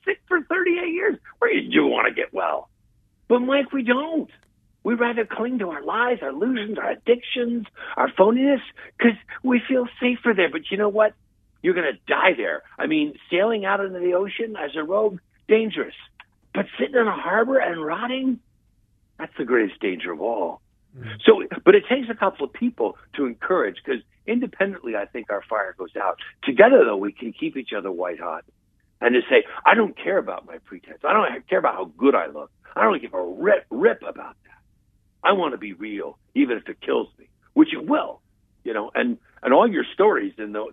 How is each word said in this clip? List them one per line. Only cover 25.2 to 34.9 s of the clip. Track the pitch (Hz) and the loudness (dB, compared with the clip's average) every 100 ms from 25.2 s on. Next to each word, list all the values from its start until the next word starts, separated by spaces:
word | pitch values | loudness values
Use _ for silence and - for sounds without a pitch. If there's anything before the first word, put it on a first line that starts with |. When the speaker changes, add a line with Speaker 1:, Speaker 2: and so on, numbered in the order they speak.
| 107 | -6
Speaker 1:
our | 101 | -8
fire | - 107 95 92 | -4 -6 -6 -8
goes | 87 104 | -10 -6
out. | 95 - - - | -4 -6 -10 -12
Together, | - 123 226 262 123 | 0 6 8 8 6
though, | 101 | 2
we | 101 | -4
can | - 117 | -6 -12
keep | - 156 139 | -8 -8 -8
each | 123 | -10
other | 107 95 | -8 -8
white | 87 90 80 | -6 -8 -8
hot | 85 80 - _ _ _ _ - | -8 -10 -12 _ _ _ _ -2
and | 117 123 | 2 2
to | - | 4
say, | 123 - - - | 4 4 2 4
"I | 214 | 4
don't | 208 - | 2 -2
care | - 190 | -2 -2
about | 104 92 - | -2 -8 -12
my | 82 | -20
pretense. | - 90 - - | -20 -20 -20 -8
I | 151 | 0
don't | 208 165 123 - | 2 2 -4 -2
care | 131 | 0
about | 143 107 | 0 -2
how | 90 - | -8 0
good | 135 117 | 4 4
I | 78 | 2
look. | 73 69 _ - - | -8 -16 _ -10 0
I | |
don't | 220 175 | 2 2
give | 117 | -4
a | 92 | -6
rip, | 87 92 185 - - | -6 -2 2 2 0
rip | 123 214 - | 0 2 2
about | - - - - | -8 -14 -16 -20
that. | _ _ _ _ _ | _ _ _ _ _